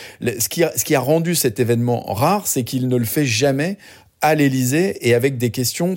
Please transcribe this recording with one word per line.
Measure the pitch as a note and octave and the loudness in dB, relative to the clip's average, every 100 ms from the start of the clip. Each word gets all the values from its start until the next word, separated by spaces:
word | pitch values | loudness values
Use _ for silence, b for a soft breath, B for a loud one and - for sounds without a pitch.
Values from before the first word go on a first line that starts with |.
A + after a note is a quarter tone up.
| B B | B B
Le, | A#2+ - | -4 -4
ce | - | -4
qui | - | 0
a, | D#3+ - | 0 0
ce | |
qui | - D3 | 0 0
a | |
rendu | B2+ D#3+ E3 E3+ | 2 2 2 0
cet | B2+ A2+ | 0 0
événement | A#2 A#2 A#2+ A#2+ - | 0 2 0 -2 -2
rare, | G2 D3 G#3 G3 | 0 2 2 0
c'est | C#3+ A#2 | -4 -2
qu'il | C3 B2+ | -2 0
ne | B2 | 0
le | A2+ | 0
fait | - C#3+ | 0 0
jamais | A2 C#3 C3+ E3 G3+ B B B _ | 2 2 0 -2 -6 B B B _
à | D3 D#3 | 2 4
l'Élysée | C#3+ C3 B2+ D3 G3 - A#2+ | 2 2 0 0 -2 -2 2
et | A#2+ | 2
avec | C#3 C3 | 2 0
des | A#2+ | -2
questions | A2 B2 - F3 | -2 -4 -2 -4